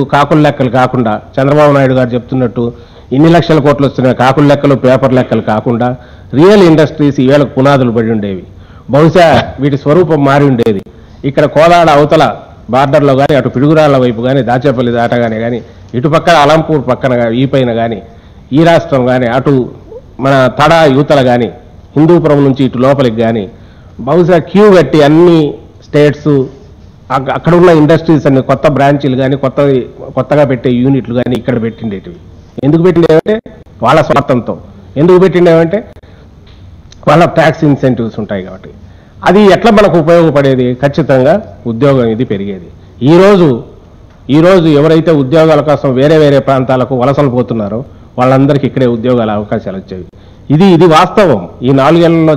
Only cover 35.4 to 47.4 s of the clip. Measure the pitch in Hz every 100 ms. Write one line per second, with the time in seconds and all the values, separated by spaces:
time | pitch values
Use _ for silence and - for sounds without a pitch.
35.4 | 175 165 165 202 - - - - - -
36.4 | - - - - - - 143 156 160 165
37.4 | 151 - 151 135 135 120 113 117 101 98
38.4 | 92 95 - - - - - - - 196
39.4 | 202 170 226 208 190 165 156 170 165 143
40.4 | 139 127 123 123 143 160 131 131 135 202
41.4 | - - 120 113 139 135 113 110 127 98
42.4 | 98 92 85 - - - 131 175 196 196
43.4 | 156 117 - - - - - - - 151
44.4 | 175 190 160 143 160 160 165 151 131 156
45.4 | 160 147 147 135 139 127 147 156 147 139
46.4 | 135 135 127 131 127 127 127 139 143 123